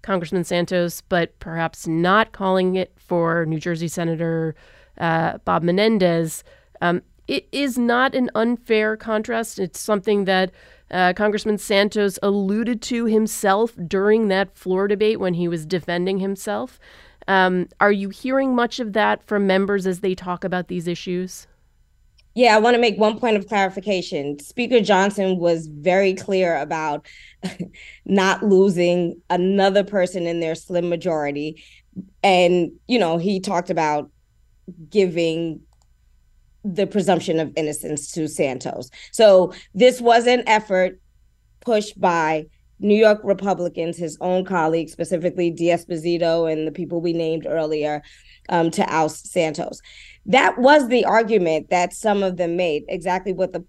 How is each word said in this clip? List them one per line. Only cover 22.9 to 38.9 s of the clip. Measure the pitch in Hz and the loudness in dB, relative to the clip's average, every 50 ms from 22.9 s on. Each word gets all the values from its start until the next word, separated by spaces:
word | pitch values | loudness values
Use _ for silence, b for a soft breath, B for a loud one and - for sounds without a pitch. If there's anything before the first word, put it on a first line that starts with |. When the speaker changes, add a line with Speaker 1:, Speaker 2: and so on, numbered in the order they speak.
| 202 180 | 2 2
Speaker 2:
one | 220 214 220 208 | 2 0 2 0
point | - 233 220 | 0 0 0
of | 202 190 | 0 -2
clarification. | 196 226 202 196 185 185 196 180 208 196 180 175 - 190 151 139 143 147 143 | -2 0 0 0 0 -2 -6 -4 -2 -2 -2 -2 -4 -6 -6 -4 -6 -8 -8
Speaker | - - - 254 240 226 254 233 | -12 -12 -6 -6 -2 2 2 2
Johnson | 202 190 202 185 196 202 202 202 190 190 190 180 | 4 4 4 4 4 2 0 0 0 0 0 0
was | 170 170 170 165 160 156 | 2 0 0 0 -4 -12
very | 151 147 147 185 180 196 196 190 190 | -16 -4 0 2 2 4 2 2 0
clear | 185 - - 196 185 185 170 165 139 | -2 -4 -2 0 0 2 0 0 -2
about | 147 147 165 160 156 156 147 147 B B B B B B B B | -2 -4 -6 -4 -4 -4 -4 -6 B B B B B B B B
<laughs> | - 185 - - 175 185 - - - - - - _ | -12 -12 -10 -10 -12 -14 -14 -20 -20 -20 -20 -18 _
not | - 190 196 185 196 185 185 | 0 2 2 4 2 2 0
losing | - 208 196 185 196 202 175 180 175 175 175 180 175 170 170 - _ _ | 2 4 6 6 6 4 4 2 2 2 2 0 0 -4 -6 -10 _ _
another | 180 175 180 190 196 196 190 196 190 202 196 | -2 0 2 2 2 4 2 4 4 2 0
person | 202 202 196 180 180 185 190 170 | 2 0 -2 -2 0 -2 -6 -4
in | 170 170 170 | -4 -4 -2
their | 165 160 160 | -4 -4 -4
slim | 160 - - 185 175 170 175 | -6 -8 -4 -4 -2 -2 -2
majority. | 170 170 170 185 160 156 147 143 143 147 147 156 151 b b b b b b _ _ 185 - - _ _ - | -4 -2 -2 -4 -2 -2 -2 -4 -4 -6 -8 -8 -10 b b b b b b _ _ -18 -18 -18 _ _ 2
And, | 196 185 180 180 175 180 180 170 - - - _ - | 4 6 6 6 6 4 4 2 -2 -6 -16 _ 0
you | 254 233 | 2 2
know, | 185 160 165 170 | 2 2 0 0
he | 165 202 202 190 | 0 -2 -2 -2
talked | 190 208 190 175 175 - | -4 -2 -4 -4 -2 -2
about | 180 165 156 151 151 147 - - _ _ _ _ _ _ _ _ _ _ _ - 175 170 160 147 | -2 0 0 0 0 -2 -4 -8 _ _ _ _ _ _ _ _ _ _ _ -20 -20 -20 -20 0
giving | - 208 190 180 160 170 165 165 160 165 170 165 156 - _ _ _ _ _ _ _ _ _ _ _ _ _ _ _ _ _ _ _ _ - | 2 2 2 2 0 0 0 0 0 -2 -4 -6 -6 -10 _ _ _ _ _ _ _ _ _ _ _ _ _ _ _ _ _ _ _ _ -10
the | 208 175 208 196 | -6 -2 -2 -4
presumption | 190 - 208 180 202 185 160 - 185 160 160 | -2 0 -2 2 2 0 0 0 -2 -2 -2
of | 160 139 - | -2 -2 -4
innocence | 160 156 151 147 - - 156 151 143 - - | -4 -4 -4 -6 -8 -8 -8 -8 -8 -8 -10
to | - 175 156 | -6 -6 -6
Santos. | 147 156 - 160 135 127 127 - 127 - - 131 - | -6 -2 -4 -2 -2 -2 -6 -8 -10 -10 -10 -12 -14